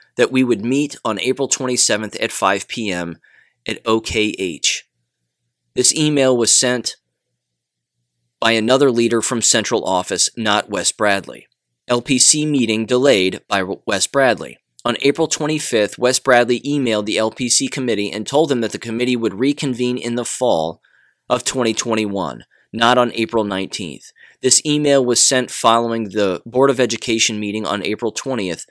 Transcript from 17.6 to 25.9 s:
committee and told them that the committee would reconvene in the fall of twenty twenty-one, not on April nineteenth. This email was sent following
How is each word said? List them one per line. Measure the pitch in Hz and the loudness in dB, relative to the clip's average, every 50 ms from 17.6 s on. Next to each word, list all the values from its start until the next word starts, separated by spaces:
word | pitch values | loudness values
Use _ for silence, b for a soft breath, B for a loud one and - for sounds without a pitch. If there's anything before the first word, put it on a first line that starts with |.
| 139 123 | 0 -2
committee | - 139 131 120 110 98 104 95 | -4 -4 -2 -2 -2 -2 -2 -4
and | 78 107 104 | -6 -8 -6
told | - 135 147 165 147 | 0 2 2 2 2
them | 135 120 | 2 0
that | 113 107 | -2 -2
the | - - | -4 -6
committee | - 117 113 117 123 127 123 117 | -8 -8 -4 -4 -2 -2 0 0
would | 113 101 95 | -2 -2 -2
reconvene | 98 127 143 143 143 156 139 123 117 123 123 123 123 | 0 0 0 0 0 -2 -4 -2 -2 -2 -2 -2 -4
in | - 117 117 | -4 -4 -4
the | 123 117 | -4 -6
fall | - - - 127 120 95 80 78 82 82 - _ _ _ _ _ _ _ _ _ - | -6 -4 -2 0 2 2 2 0 -2 -6 -10 _ _ _ _ _ _ _ _ _ -2
of | 120 127 - | -2 -2 -2
twenty | - - 131 120 113 110 | -4 -2 0 0 0 0
twenty-one, | - - 120 113 110 107 101 98 98 90 71 60 57 - _ _ _ _ _ - | -2 -2 -2 -2 -2 -2 -2 -2 -4 -4 -4 -6 -10 -16 _ _ _ _ _ -4
not | 110 117 120 123 123 | 0 2 4 4 4
on | 123 117 - | 2 2 0
April | 113 110 107 117 113 107 | -2 -4 0 0 0 0
nineteenth. | 101 98 95 95 - - - 98 78 67 - - - - b b b b b | 0 -2 -4 -4 -6 -8 -10 -10 -10 -12 -14 -18 -20 -20 b b b b b
This | - 127 - - - | 0 2 2 2 2
email | 151 147 151 147 143 139 139 127 | 2 0 2 4 4 4 4 4
was | 120 120 - | 4 2 2
sent | - - 139 127 120 - | 2 2 2 0 0 -2
following | - - - 117 113 117 117 117 | -6 0 2 4 4 4 2 0